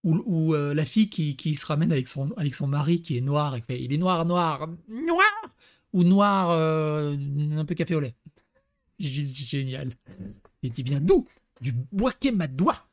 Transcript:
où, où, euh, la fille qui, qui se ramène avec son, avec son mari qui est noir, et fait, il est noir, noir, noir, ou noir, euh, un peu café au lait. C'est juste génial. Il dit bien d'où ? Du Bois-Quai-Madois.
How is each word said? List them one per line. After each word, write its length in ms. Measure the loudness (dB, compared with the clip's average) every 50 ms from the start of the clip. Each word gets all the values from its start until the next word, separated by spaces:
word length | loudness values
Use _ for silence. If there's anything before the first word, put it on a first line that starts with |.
où, 140 | 2 2 2 2 2
où, 280 | 0 0 2 2 2 2
euh, 180 | 0 0 0 0
la 100 | -2 -2
fille 240 | 0 2 2 2 2
qui, 280 | 0 -2 -2 -2 -4
qui 180 | -4 -2 -4 -2
se 100 | -2 -2
ramène 260 | -2 0 0 2 2
avec 160 | 2 0 -2 -4
son, 240 | -6 -6 -4 -4
avec 240 | -4 -2 -4 -4 -2
son 100 | -2 -2
mari 340 | -2 0 0 2 2 0 0
qui 160 | 0 -4 -4
est 40 | -2
noir, 340 | -2 0 0 0 0 0 -4
et 60 | -6
fait, 200 | -6 -6 -6 -6
il 120 | -4 -2
est 60 | -2 0
noir, 260 | 2 2 2 2 0
noir, 440 | 0 2 2 2 0 -2 -4 -6 -10 -10 -16 -16 -12
noir, 680 | -10 -6 -2 0 4 4 4 4 4 0 -12 -14 _ _ _ -20 _ _ _ _
ou 100 | 2 4
noir, 480 | 6 6 6 6 6 4 4 2 4 4
euh, 640 | 4 4 2 2 2 2 0 0 0 0 -2 -2 -2 -4 -4 -4 -2 -2 -2 -2
un 120 | -2 -2 -2
peu 120 | -4 -2
café 180 | -4 -2 -2 0
au 60 | -2
lait. 160 | -2 -4 -8 _ _ -20 _ _ _ _ _ _ _ _ _ _ _ _ _ _
C'est 80 | -6
juste 300 | -4 -4 -2 -4 -4 -6
génial. 580 | -8 -8 -6 -6 -4 -4 -4 -6 -6 -8 -8 -10 _ _ -20 -18 -16 -14 -14 -16 -18 _ -20 _ _
Il 100 | -8 -8
dit 100 | -6 -6
bien 180 | -4 -2 -2 0
d'où ? 280 | 4 4 4 4 2 _ _ _ _ _ _ -8
Du 100 | -6 -4
Bois-Quai-Madois. 1160 | -4 -4 -6 -4 -2 0 0 0 0 _ -2 0 0 0 -2 -2 -2 2 2 2 2 0 _ _